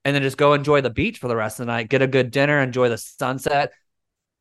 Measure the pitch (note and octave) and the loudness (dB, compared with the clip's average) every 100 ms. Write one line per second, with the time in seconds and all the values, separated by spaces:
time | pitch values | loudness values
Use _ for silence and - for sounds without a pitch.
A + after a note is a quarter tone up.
0 | C#3 C#3+ C3+ C3 D3 C#3+ C#3 C#3+ B2+ A2 | -2 0 0 2 4 4 4 2 2 -2
1 | G#3 A3+ B2 A2+ G#2+ - A#2+ A#2 A2+ C3+ | -4 -4 -4 -2 -4 -6 -4 -4 0 0
2 | C3+ C3 B2 C#3 C#3+ D3 C3 B2 B2 A2 | 2 0 0 0 2 2 0 0 0 -2
3 | - - B2+ C3 - C#3+ C#3+ _ _ _ | -8 -6 -6 -4 -2 0 -2 _ _ _
4 | _ _ _ _ | _ _ _ _